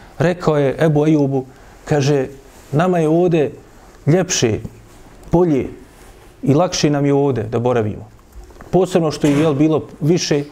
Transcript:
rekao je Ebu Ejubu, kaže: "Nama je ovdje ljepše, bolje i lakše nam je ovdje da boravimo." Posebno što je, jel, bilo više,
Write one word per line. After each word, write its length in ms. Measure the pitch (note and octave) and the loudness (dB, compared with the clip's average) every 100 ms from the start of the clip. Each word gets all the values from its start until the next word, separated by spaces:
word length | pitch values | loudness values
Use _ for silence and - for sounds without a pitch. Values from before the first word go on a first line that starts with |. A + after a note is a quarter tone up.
| - - | -20 -2
rekao 380 | E3 F3+ - D3+ | -2 0 0 2
je 200 | C3+ - | 0 2
Ebu 260 | E3 D3 D3+ | 0 2 2
Ejubu, 380 | D3+ C#3 C3+ C3 - - - | 2 2 -2 -6 -18 -20 -20
kaže: 420 | - D3+ C3+ C#3+ B2+ - - - - | -4 0 2 0 -2 -10 -20 -20 -4
"Nama 260 | C#3 F#3 F3+ | -2 0 0
je 100 | D#3 | 2
ovdje 440 | E3 F3+ D#3+ C3 - - - - - - | 2 2 2 0 -6 -20 -20 -20 -6 0
ljepše, 520 | F3 F3+ - B2 G#2 - - - - - - - | 0 0 -2 -2 -2 -8 -18 -20 -20 -20 -20 -2
bolje 360 | E3 F3+ C3+ - - - - - - - - | 0 2 0 -4 -12 -20 -20 -20 -20 -20 -6
i 120 | - | 0
lakše 360 | C#3 F3+ - D3+ | 2 0 0 -2
nam 160 | D3 C#3+ | 0 0
je 80 | |
ovdje 300 | C#3 C#3+ A#2+ | 2 0 -2
da 140 | G#2+ A#2 | -4 -2
boravimo." 500 | B2 B2 A2 F2+ - - - - - - - | 0 0 -2 -6 -16 -20 -20 -20 -20 -20 -2
Posebno 400 | E3 F3+ F3+ D#3+ | 0 2 0 0
što 160 | C#3+ D3+ | 0 0
je, 120 | C#3 | 2
jel, 160 | D#3+ | 0
bilo 320 | C3+ D#3 D3+ - - | 2 0 0 -4 -6
više, 440 | D3+ F3+ - D3 C#3+ | 0 0 0 -2 -4